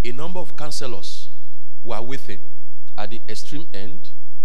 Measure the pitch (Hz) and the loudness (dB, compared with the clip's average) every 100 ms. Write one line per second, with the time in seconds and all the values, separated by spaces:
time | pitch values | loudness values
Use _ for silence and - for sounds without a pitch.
0 | - 165 165 175 175 - 151 139 135 95 | -2 0 0 0 0 0 0 0 0 0
1 | - - - - - - - - - 110 | 0 0 0 0 0 0 0 0 0 0
2 | 120 135 - 92 - - - - - - | 0 0 0 0 0 0 0 0 0 0
3 | 107 113 - 107 - 147 151 - 127 - | 0 0 0 0 0 0 0 0 0 0
4 | - - - - | 0 0 0 0